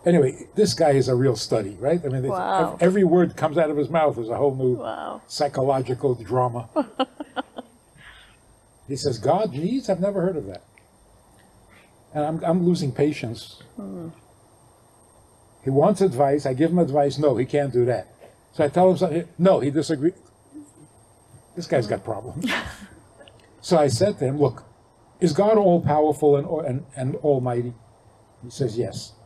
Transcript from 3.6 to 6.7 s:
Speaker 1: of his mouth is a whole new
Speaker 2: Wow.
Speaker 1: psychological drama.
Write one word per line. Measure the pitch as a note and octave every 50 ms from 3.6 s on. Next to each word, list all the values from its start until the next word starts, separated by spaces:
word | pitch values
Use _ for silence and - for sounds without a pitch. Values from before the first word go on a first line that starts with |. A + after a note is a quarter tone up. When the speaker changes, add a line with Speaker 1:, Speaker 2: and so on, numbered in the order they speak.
| D#3+ D3+
Speaker 1:
of | D#3
his | D3 D3 -
mouth | E3 E3 D#3 D3 B2 A#2
is | A#2 A2
a | A#2+
whole | G2+ C#3 C#3+ C3+
new | C3 C3 B2+ B2
Speaker 2:
Wow. | - - - - - D#2 - F2+ - -
Speaker 1:
psychological | _ - - D3+ C#3+ - - C3 C#3 C3+ C3+ C3 B2 B2+ A#2+ - C#3 B2
drama. | A2+ A2+ G2 A#2 B2+ B2 B2 A#2 A#2+ A#2 -